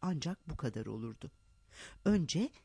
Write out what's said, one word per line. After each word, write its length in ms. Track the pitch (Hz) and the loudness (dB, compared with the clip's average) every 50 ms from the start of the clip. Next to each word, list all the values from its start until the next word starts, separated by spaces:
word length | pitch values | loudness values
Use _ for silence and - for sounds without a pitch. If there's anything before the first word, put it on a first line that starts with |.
ancak 460 | - 185 180 143 - 170 196 - - 160 | -2 -2 -2 0 -2 -2 -4 -6 -8 -8
bu 80 | - | -6
kadar 300 | - 143 120 - 110 110 | -2 -2 -2 -2 -2 -6
olurdu. 440 | 107 107 110 113 113 110 - - - - - _ - - - - - - - - - - - - | -4 -6 -6 -6 -6 -8 -10 -12 -14 -14 -16 _ -20 -20 -20 -20 -20 -20 -18 -18 -18 -12 0 4
Önce 460 | 196 208 196 160 - - 175 240 302 - - | 6 6 6 4 2 2 0 0 0 -2 -10